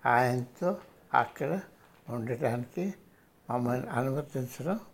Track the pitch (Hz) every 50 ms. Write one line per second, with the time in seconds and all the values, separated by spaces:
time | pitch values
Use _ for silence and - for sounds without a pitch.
0 | - 123 123 120 127 123 123 127 123 - - - 170 180 202 180 - - - -
1 | - - - 127 120 - - - 143 139 165 196 190 - - - - - - -
2 | - - 120 120 113 117 123 117 151 123 117 123 123 - - - 180 202 196 -
3 | - - - _ _ _ _ _ _ - 120 123 123 120 123 127 - 240 - 117
4 | 127 135 131 147 143 - - 135 127 127 - - 131 160 196 220 - -